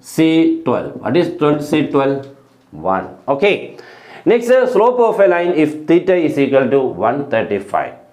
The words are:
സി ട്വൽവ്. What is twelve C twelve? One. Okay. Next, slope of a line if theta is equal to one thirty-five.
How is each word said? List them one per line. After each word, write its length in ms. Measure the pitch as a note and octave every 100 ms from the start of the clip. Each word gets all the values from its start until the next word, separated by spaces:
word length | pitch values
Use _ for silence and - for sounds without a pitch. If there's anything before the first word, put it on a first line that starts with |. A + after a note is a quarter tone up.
| -
സി 160 | - D#3+ D#3+ E3 - -
ട്വൽവ്. 260 | A#2 - -
What 120 | - D3
is 60 | E3+ -
twelve 220 | D3 D3 -
C 100 | D#3 C#3
twelve? 260 | C#3+ C#3 C#3 - - _ _ _ D#2+ E2+
One. 140 | F#2+ F#2 - -
Okay. 220 | C#3 G3+ F3 - - - - - - -
Next, 200 | A#3 A#3+ B3+ B3
slope 260 | F#3+ A3+ B3 A3+
of 100 | G3+ G3
a 20 |
line 180 | F3 F3 D#3
if 80 | D3 - -
theta 260 | E3+ F3+ F3+ D#3
is 100 | C#3
equal 240 | C3+ C3+ B2 C#3
to 40 | B2+ E2+ A2
one 120 | C#3 C#3
thirty-five. 600 | A2+ G#2+ G2+ - E2 C2 - -